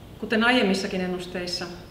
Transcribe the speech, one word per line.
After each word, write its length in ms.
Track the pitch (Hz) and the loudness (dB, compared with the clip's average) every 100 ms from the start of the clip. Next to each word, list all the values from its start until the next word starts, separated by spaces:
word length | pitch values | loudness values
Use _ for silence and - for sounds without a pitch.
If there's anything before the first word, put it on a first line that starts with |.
| - - | -18 -12
Kuten 240 | 214 220 | 0 4
aiemmissakin 580 | 233 254 202 190 196 190 | 6 6 4 2 0 -2
ennusteissa, 640 | 180 180 - 185 180 - 180 175 - | -2 -4 -6 -6 -6 -6 -6 -10 -14